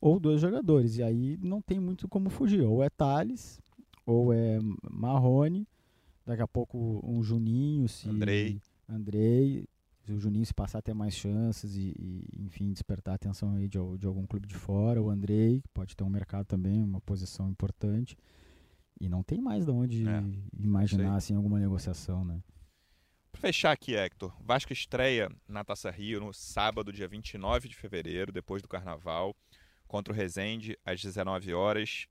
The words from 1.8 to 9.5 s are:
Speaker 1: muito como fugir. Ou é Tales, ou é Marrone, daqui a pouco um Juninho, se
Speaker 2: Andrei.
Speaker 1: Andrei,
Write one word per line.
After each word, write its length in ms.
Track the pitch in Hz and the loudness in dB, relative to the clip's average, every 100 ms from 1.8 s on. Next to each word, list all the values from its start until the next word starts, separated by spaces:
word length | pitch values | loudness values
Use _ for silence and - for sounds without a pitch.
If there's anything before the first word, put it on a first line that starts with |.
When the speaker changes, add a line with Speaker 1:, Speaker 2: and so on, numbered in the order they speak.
Speaker 1:
muito 260 | 180 185 190 | -2 -4 -2
como 220 | 196 190 | -2 -2
fugir. 340 | - 254 202 | 0 2 4
Ou 200 | 117 113 | 6 4
é 80 | 139 | 2
Tales, 680 | - 139 143 202 254 - - - _ - - | 2 2 2 0 -4 -10 -20 -20 _ -20 -10
ou 280 | - 117 123 | 2 4 6
é 260 | 117 113 110 110 98 - | 4 4 2 0 -4 -8
Marrone, 760 | - 117 135 127 131 151 180 208 _ _ _ _ _ - | -4 0 4 6 6 6 2 -4 _ _ _ _ _ -6
daqui 160 | 113 | -2
a 60 | 113 | 0
pouco 520 | 123 117 123 113 107 | 0 -2 -2 -2 -2
um 200 | - 117 | -2 -2
Juninho, 680 | 110 117 113 120 143 151 123 | 2 2 2 2 2 2 0
se 200 | - 107 | -2 -4
Speaker 2:
Andrei. 520 | 107 104 104 104 104 - _ - | 0 2 2 0 -4 -8 _ -10
Speaker 1:
Andrei, 800 | 110 104 104 110 123 139 | -8 -2 4 6 6 6